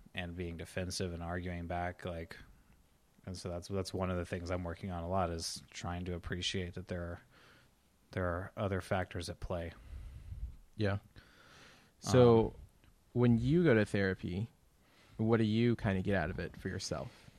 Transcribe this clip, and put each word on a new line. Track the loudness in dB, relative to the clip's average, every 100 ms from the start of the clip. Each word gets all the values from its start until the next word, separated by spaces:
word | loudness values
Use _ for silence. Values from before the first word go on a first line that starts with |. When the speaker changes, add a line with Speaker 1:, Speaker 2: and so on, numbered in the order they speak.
| -12
Speaker 1:
and | -8 -8 -6
being | -8 -8
defensive | -8 -6 -6 -4 -6
and | -6
arguing | -6 -6 -4 -6 -4
back, | -4 -4 -6 -8
like, | -8 -10 -14 -18 -20 -20 -20 _ _ _ _ -12
and | -8
so | -6
that's, | -8 -4
that's | -4 -2
one | -2 0
of | 0
the | -2
things | -4 -2
I'm | -4
working | -4 -6 -6
on | -6
a | -2
lot, | 0 0
is | -2 -6 -10 -12
trying | -10 -6 -6 -4
to |
appreciate | -6 -6 -4 -2 -2 -4
that | -8 -8
there | -6
are, | -6 -8 -14 -20 -20 -20 _ _ _ _ _
there | -2
are | 0 -2 -4 -4
other | 0 0
factors | 0 -2 -2 -6 -8
at | -8
play. | -6 -4 -4 -10 -14 -14 -14 -14 -14 -10 -10 -12 -16 -2
Speaker 2:
Yeah. | 0 0 -6 -18 -20 -20 -20 -20 -20 -20 -20 _
So, | 4 8 10 10 6 -2
Speaker 1:
Um, | -18 _ -20 _ _ 4
Speaker 2:
when | 6 6
you | 6 6
go | 6
to | 6 6
therapy, | 2 0 0 -4 -4 -6 -10 _ _ _ _ -16 -2
what | 2 4
do |
you | 4 4 4 4
kinda | 2 0
get | 2
out | 0 0
of | -2
it | -8 -8
for | -8
yourself? | -6 -6 -6 -8 -14 -20